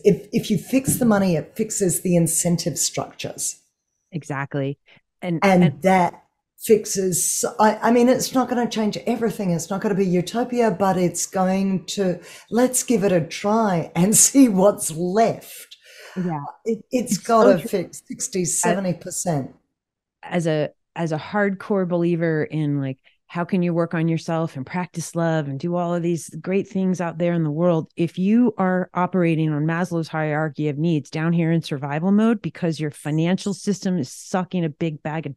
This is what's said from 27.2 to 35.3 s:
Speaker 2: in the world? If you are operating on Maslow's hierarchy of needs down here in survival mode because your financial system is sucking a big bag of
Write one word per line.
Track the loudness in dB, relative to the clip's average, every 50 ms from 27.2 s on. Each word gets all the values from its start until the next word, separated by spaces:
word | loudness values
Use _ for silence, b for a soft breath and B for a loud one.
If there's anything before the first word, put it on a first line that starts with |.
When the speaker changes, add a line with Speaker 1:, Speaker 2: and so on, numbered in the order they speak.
| -2 0 0
Speaker 2:
in | 0 0
the | -2
world? | 0 0 2 2 2 2 0 -4 _
If | -4 -4 -2 -2 -2
you | 0 2 4 4 4 2 2
are | 0 0 0 0 0 -2 -2 -2
operating | -2 -2 0 2 2 2 2 2 2 0 0
on | 0 0 0
Maslow's | 0 0 -2 -2 -2 -2 -4 -4 -4
hierarchy | -4 -4 -2 -2 0 -2 -2 -2 -4 -4 -4 -2
of | -2 -2
needs | 0 0 0 0 -2 -4
down | -6 -4 -2 0 0
here | 2 2 2
in | 2 0
survival | 0 -2 -6 -6 -6 -4 -4 -2 0 2
mode | 2 4 4 2 2 0
because | -4 -8 -8 -4 -4 -4 -2 -4
your | -6 -8
financial | -8 -8 -6 -4 -2 0 0 0 0 -2 -2 -4
system | -6 -4 -4 -4 -4 -2 -2 -2 -2 -2
is | -4 -6
sucking | -10 -14 -8 -6 -4 -4 -4 -4 -4 -4 -4
a | -4
big | -4 -4 -6 -6 -6 -6
bag | -8 -8 -8 -8 -8
of | -10